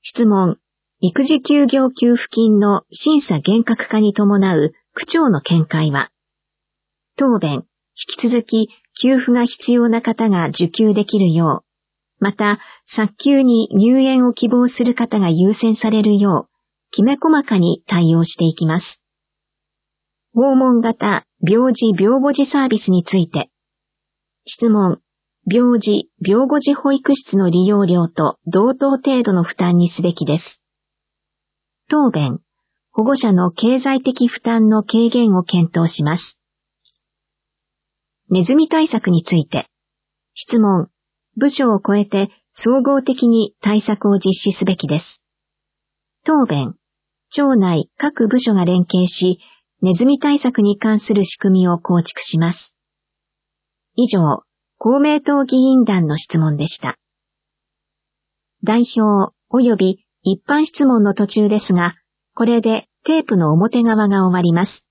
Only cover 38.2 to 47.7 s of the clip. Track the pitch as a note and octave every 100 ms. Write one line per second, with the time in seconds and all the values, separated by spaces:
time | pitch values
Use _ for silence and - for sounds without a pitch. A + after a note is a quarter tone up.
38.2 | _ F#3 F3 C#4+ D#4+ D#4+ D#4 A3+ - E3+
39.2 | - F3 C#3+ - - _ _ _ _ _
40.2 | _ - - A#3 G#3 F#3 F3 _ _ _
41.2 | _ - C#4 C#4+ B3+ G3+ - G3+ G3+ G3
42.2 | G3 _ _ - A3+ C4+ B3+ C#4 C4+ C4
43.2 | A#3+ A3+ G#3 _ G3+ G#3+ - G#3 G#3 G3+
44.2 | F#3+ F#3+ - - F#3 F3+ C#3 D3+ - -
45.2 | _ _ _ _ _ _ _ _ _ _
46.2 | - D4+ B3 C#3+ B2+ - _ _ _ _
47.2 | _ - C#4+ B3+ F#3+